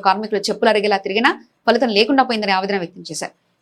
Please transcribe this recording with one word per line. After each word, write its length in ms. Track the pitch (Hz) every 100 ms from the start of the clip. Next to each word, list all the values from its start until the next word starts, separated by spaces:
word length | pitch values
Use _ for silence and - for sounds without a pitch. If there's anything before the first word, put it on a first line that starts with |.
| 196
కార్మికులు 340 | 196 214 202 202
చెప్పులు 220 | 208 233
అరిగేలా 260 | 214 208 196
తిరిగినా 260 | 196 196 262 370 _ _ -
ఫలితం 240 | 226 254 202
లేకుండా 240 | 240 269 247
పోయిందని 260 | 226 202 190
ఆవేదన 220 | 190 196
వ్యక్తం 220 | 175 - 170
చేశారు. 240 | 156 - - _ _